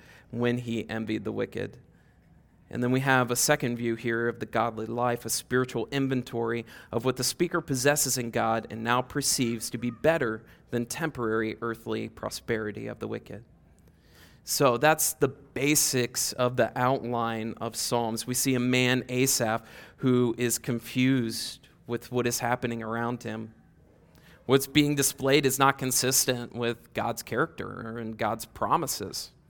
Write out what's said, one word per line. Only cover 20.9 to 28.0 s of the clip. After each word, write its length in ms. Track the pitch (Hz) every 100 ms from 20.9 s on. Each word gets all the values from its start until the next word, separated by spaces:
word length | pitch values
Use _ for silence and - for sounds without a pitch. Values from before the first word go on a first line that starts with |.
| 127 131 131 113 - - - - _ -
with 260 | 117 -
what 140 | 123 120
is 140 | -
happening 420 | 117 123 120 117
around 420 | 113 117 120 123
him. 300 | 117 110 113 - _ - - _ _ - - - -
What's 220 | 165 -
being 280 | 151 147 143
displayed 500 | 131 - 135 147 139
is 140 | 135
not 180 | 135 -
consistent 800 | 131 - 127 131 - 123 120 120
with 380 | 117 117 -
God's 300 | 110 113 117
character 760 | - 113 160 - 98 95 113
and 180 | 117